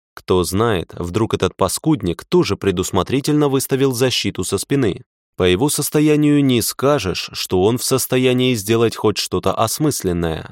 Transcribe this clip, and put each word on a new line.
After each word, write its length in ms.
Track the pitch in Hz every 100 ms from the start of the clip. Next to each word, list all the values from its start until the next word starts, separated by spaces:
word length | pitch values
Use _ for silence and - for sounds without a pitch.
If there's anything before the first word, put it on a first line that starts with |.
| _ -
Кто 280 | - 92 85
знает, 480 | 95 117 92 -
вдруг 400 | - 87 104 110
этот 240 | 98 92 -
паскудник 680 | 95 - 160 139 87 80
тоже 320 | - 180 - 98
предусмотрительно 920 | 98 90 90 95 87 131 156 151 143
выставил 420 | 135 - 135 135
защиту 540 | 117 131 - 101 92 90
со 120 | 98
спины. 460 | - 139 110 127 - _ _ -
По 60 |
его 240 | 92 92 143
состоянию 760 | - 139 156 151 151 151 147
не 180 | 139 120
скажешь, 680 | - - 135 143 92 82 -
что 300 | - - 92
он 140 | 101 123
в 60 |
состоянии 680 | - 131 - 131 127 127 127 117
сделать 400 | 98 113 113 -
хоть 220 | 110 95
что-то 360 | - 92 95
осмысленное, 960 | - 110 - 151 - 92 87 82 80 -